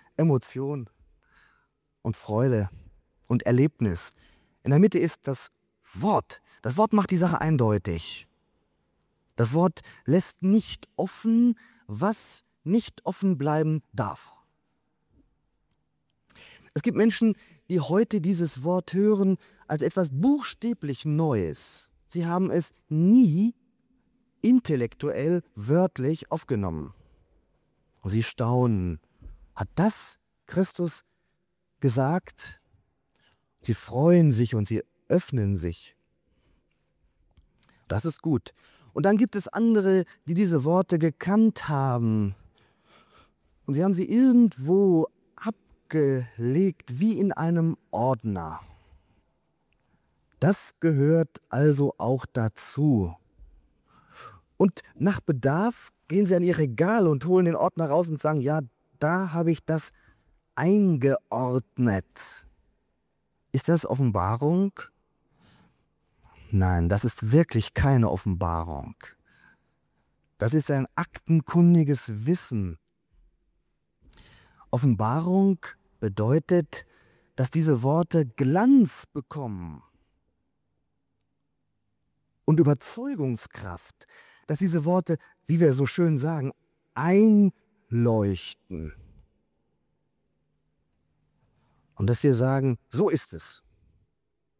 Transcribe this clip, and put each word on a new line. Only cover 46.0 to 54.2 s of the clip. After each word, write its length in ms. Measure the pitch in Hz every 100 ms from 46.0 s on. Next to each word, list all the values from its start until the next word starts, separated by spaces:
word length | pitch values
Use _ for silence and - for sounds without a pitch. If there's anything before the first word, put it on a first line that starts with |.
| 139 131 120 - 120 147 196 - - 123
wie 180 | 220 214
in 140 | 196
einem 440 | - 165 170 165 - _
Ordner. 720 | - 127 113 110 95 80 78 - - _ - _ _ _ _ _ _ _ _ _ _ _ _ _ _
Das 360 | 165 202 - -
gehört 600 | 165 143 143 165 160 - _
also 460 | 123 151 139 143 -
auch 280 | 113 131 -
dazu. 840 | 127 110 - - - 151 120 90 80 _ _ - _ _ _ _ _ _ -